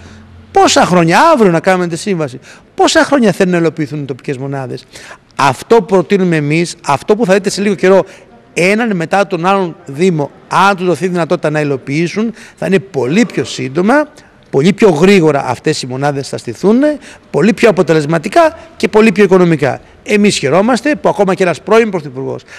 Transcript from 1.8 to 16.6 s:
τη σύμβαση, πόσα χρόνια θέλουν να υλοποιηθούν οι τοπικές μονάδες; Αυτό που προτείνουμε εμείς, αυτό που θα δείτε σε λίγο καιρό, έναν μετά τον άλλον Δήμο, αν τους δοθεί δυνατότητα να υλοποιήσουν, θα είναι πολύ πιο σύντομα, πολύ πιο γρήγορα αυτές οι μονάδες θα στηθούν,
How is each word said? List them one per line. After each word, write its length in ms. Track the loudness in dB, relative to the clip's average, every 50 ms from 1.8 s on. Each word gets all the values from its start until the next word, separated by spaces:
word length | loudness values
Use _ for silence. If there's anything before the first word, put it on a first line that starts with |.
| -2
τη 100 | -4 -6
σύμβαση, 420 | -8 -6 -6 -4 -4 -4 -6 -8 -14 -20 -20 -20 -20 _ _ -4
πόσα 300 | 0 0 2 2 2 2
χρόνια 280 | 2 2 2 2 2
θέλουν 200 | 2 0 0 0
να 60 | 0 0
υλοποιηθούν 440 | 0 -2 -2 -4 -8 -6 -6 -10
οι 20 | -8
τοπικές 320 | -8 -10 -10 -8 -10 -10
μονάδες; 480 | -8 -8 -8 -8 -8 -8 -10 -12 -14 -14 _ -20 -20 -20 -20 -20 _ _ _ -4
Αυτό 400 | 0 0 0 0 -2 0 2 2
που 80 | 2 2
προτείνουμε 520 | 2 0 0 0 2 0 0 0 0 0
εμείς, 400 | 0 0 -2 -2 -2 -2 -4 -8 -10 -4
αυτό 300 | -2 -2 -2 0 0 0
που 80 | 0 2
θα 100 | 0 0
δείτε 160 | 0 0 -2
σε 100 | -4 -4
λίγο 140 | -2 -2 -2
καιρό, 300 | 0 2 4 4 4 2 -2 -10 -20 -20 -20 -20 -20 _ _ -6
έναν 420 | -2 0 0 0 0 -2 -2 -2
μετά 300 | -4 -4 -2 0 -2 -2
τον 200 | -2 -4 -4 0
άλλον 300 | 0 0 0 -2 -4 -8 -12 -16
Δήμο, 440 | -12 -4 0 0 0 0 0 -4 -6 -8 -16 -10 -4
αν 280 | 0 2 2 2 0
τους 100 | 0 -2
δοθεί 220 | -2 -2 -2 -2 -4
δυνατότητα 420 | -2 -2 -2 -2 -4 -2 -2 -2
να 100 | -2 -2
υλοποιήσουν, 720 | -2 -2 -4 -6 -6 -6 -4 -4 -4 -4 -2 -4 -4 -4 -6 -10 -20 -20 -14
θα 100 | -8 -4
είναι 120 | 0 0 -2
πολύ 480 | -2 -2 -6 -4 -4 0 0 0 0
πιο 180 | 0 -2 -6 -8
σύντομα, 640 | -6 -8 -10 -8 -6 -4 -2 0 0 0 0 0 -4 -10 -20 _ _ _ _ _ -4
πολύ 220 | -2 0 2 2
πιο 160 | 2 4 4 2
γρήγορα 560 | 4 4 4 4 4 4 4 2 2 0 -2
αυτές 360 | -4 -6 -4 -4 -4 -4 -4
οι 40 | -6
μονάδες 420 | -8 -8 -4 -4 -4 -4 -4 -8 -8
θα 80 | -10
στηθούν, 440 | -10 -10 -10 -10 -2